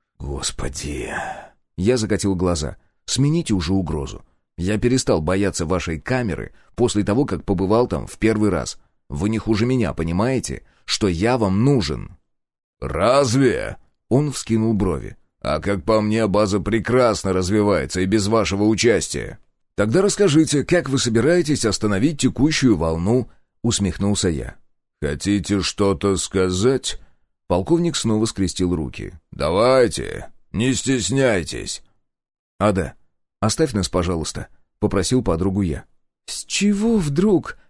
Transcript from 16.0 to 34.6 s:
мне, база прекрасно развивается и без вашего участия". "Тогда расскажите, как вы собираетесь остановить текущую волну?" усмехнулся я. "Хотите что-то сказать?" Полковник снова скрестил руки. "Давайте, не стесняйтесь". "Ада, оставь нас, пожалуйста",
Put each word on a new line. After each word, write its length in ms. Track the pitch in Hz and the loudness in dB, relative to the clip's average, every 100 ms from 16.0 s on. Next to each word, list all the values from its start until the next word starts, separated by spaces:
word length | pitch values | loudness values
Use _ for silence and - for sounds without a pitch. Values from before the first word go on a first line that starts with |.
мне, 260 | 107 110 110 | 2 0 2
база 320 | 98 107 101 | 2 2 0
прекрасно 720 | 85 113 92 127 120 98 98 | 0 -2 2 2 4 2 0
развивается 680 | 92 90 107 104 90 67 92 | 0 0 2 2 2 0 -2
и 40 | 95 | 2
без 220 | 110 101 | 2 2
вашего 360 | 113 - 98 | 0 0 2
участия". 760 | 107 110 117 101 - - 57 - _ _ _ - | 2 4 4 2 0 -6 -8 -12 _ _ _ -2
"Тогда 260 | 104 160 | 0 2
расскажите, 640 | 196 - 202 147 156 143 | 2 4 4 4 4 2
как 240 | - 175 139 | 2 0 2
вы 100 | 135 | 0
собираетесь 680 | 120 113 131 180 156 139 113 | 2 2 4 2 2 0 0
остановить 560 | 95 107 98 139 147 | 0 0 2 0 2
текущую 560 | 131 - 147 156 131 92 | -2 2 0 4 2 2
волну?" 520 | 80 82 90 127 113 - _ _ 117 | 0 0 0 0 -2 -12 _ _ -2
усмехнулся 640 | - 101 - 101 101 95 | 0 -2 -2 -2 0 0
я. 260 | 73 58 - _ _ _ - | -2 -6 -14 _ _ _ -8
"Хотите 600 | 73 73 98 101 82 98 | -6 -4 0 0 0 -2
что-то 560 | 85 - 101 90 101 92 | -2 0 0 2 0 0
сказать?" 840 | - 95 92 92 117 131 - - - _ _ _ - | -2 0 0 2 2 0 -2 -10 -12 _ _ _ -2
Полковник 480 | 90 95 165 170 - | -2 2 2 0 -2
снова 300 | 117 107 110 | -2 0 0
скрестил 500 | - 92 - 90 87 | -2 -4 -2 -2 -2
руки. 380 | 67 - 50 82 _ | -4 -10 -14 -14 _
"Давайте, 1000 | - 73 90 120 131 117 - 50 50 - - _ | -6 -2 2 4 4 4 0 -8 -10 -14 -20 _
не 220 | - 127 | -2 0
стесняйтесь". 1080 | 123 - 131 90 135 131 101 78 57 50 - - _ _ _ _ _ _ - | 0 0 -2 0 2 2 2 -2 -8 -10 -12 -14 _ _ _ _ _ _ -2
"Ада, 340 | 104 95 76 - _ _ _ - | 0 0 -2 -8 _ _ _ -4
оставь 340 | 110 - 160 | -2 0 0
нас, 160 | 107 90 | 0 -2
пожалуйста", 580 | 90 85 85 78 - - _ | 0 0 -2 -6 -8 -12 _